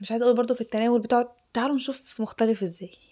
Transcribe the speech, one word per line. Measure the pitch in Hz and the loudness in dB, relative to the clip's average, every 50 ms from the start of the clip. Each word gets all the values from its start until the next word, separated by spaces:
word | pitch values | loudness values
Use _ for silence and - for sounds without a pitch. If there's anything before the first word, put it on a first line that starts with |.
مش | 202 - | -8 -6
عايزة | 226 233 247 | -4 0 2
أقول | 247 240 | 4 4
برضو | 233 240 240 247 | 4 2 0 -2
في | 247 | -2
التناول | 226 - - 214 226 240 240 233 | -4 -4 -2 0 2 2 2 2
بتاعه. | 208 220 247 240 240 - - _ _ _ - | 2 2 2 2 2 0 -6 _ _ _ -4
تعالوا | 233 247 277 294 | -2 -2 0 0
نشوف | 262 - 277 262 - - - - - | 0 -2 -4 -6 -8 -10 -14 -10 -8
مختلف | 220 214 - - 226 220 226 214 196 | -8 -6 -2 0 0 2 2 0 -2
إزاي، | 175 170 - 190 180 - - - _ | -6 -6 -8 -14 -16 -18 -20 -20 _